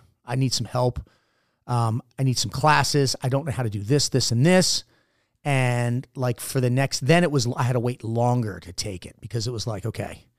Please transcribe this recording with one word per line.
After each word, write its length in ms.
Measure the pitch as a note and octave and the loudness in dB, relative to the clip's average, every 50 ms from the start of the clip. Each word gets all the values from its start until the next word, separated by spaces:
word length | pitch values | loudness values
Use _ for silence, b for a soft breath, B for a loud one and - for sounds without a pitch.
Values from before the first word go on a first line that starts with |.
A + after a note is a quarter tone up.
| - _ _ _ _ | -10 _ _ _ _
I 100 | - B2 | -4 -2
need 180 | C3 C3+ B2 - | 0 0 0 0
some 120 | - A#2 | -2 -4
help. 420 | - - B2 B2 B2 - - - - _ _ _ _ _ _ _ _ _ _ _ | -4 -2 0 0 0 -2 -4 -10 -14 _ _ _ _ _ _ _ _ _ _ _
Um, 340 | - A#2+ A#2+ A#2 A2+ A2 B2+ - _ _ | -4 -2 0 0 0 -2 -4 -6 _ _
I 60 | - C3+ | -2 -2
need 140 | C3 A#2+ | 0 0
some 140 | - - G#2 | 0 -4 -4
classes. 640 | - C3+ C#3 D3+ D3 D3 C3+ - - D3 C#3 B2+ - - | -2 0 4 4 4 4 4 2 2 2 2 0 0 -2
I 80 | - B2+ | -2 -2
don't 160 | C3+ C#3 E3 | -2 -2 -2
know 60 | D3+ | -4
how 120 | - - B2 | -4 -2 -4
to 60 | G#2+ | -4
do 120 | G2+ G2+ G2 | -4 -4 -2
this, 260 | G#2 C#3+ C#3+ - - | 0 2 2 2 2
this, 220 | - B2+ - - | 0 0 0 2
and 140 | A#2 A#2 C3+ | 2 4 6
this." 400 | E3+ F#3 F#3 F3 - - - - _ _ _ _ _ _ _ _ _ _ _ - | 6 6 6 4 2 0 -4 -6 _ _ _ _ _ _ _ _ _ _ _ -4
And, 640 | D3 C#3 C3 B2+ B2 B2 A#2+ A#2+ A#2+ A#2+ B2+ C3+ - - | -2 0 2 2 0 0 0 0 -2 -2 -4 -6 -8 -6
like, 240 | C#3 B2+ B2+ A#2 - | -4 -4 -4 -4 -4
for 200 | - - - C3+ | -6 -6 -2 0
the 100 | B2+ B2 | 0 2
next, 340 | B2 C3 C#3 C3+ - - C3+ | 2 0 0 0 -2 0 2
then 180 | B2+ D#3+ F3 F3 | 4 4 4 4
it 60 | D#3 | 4
was, 160 | D3 C#3+ G#2+ A#2+ C3+ | 2 0 0 0 0
I 80 | - C3+ | 0 0
had 100 | A#2+ B2+ | 0 0
to 60 | B2 | 0
wait 240 | A2+ A#2+ B2 - - | 0 -2 -4 -6 -6
longer 560 | A2 A2+ A#2 A#2+ B2 B2 B2 A#2 G#2 F#2 F2+ | -4 0 2 2 2 2 2 0 -2 -6 -10
to 120 | - F2 F2 | -14 -12 -10
take 320 | - - G#2+ F#2+ F2 - | -8 -8 -8 -8 -10 -12
it 100 | - - _ | -16 -16 _
because 240 | - - - A#2 G2+ | -12 -8 -6 -6 -4
it 40 | B2 | -4
was 160 | B2 A2 - | -6 -6 -6
like, 180 | A#2 G#2+ F#2+ - | -6 -6 -6 -6
okay. 400 | A2+ - - G#2 - - - - _ _ | -6 -6 -6 -8 -8 -10 -16 -20 _ _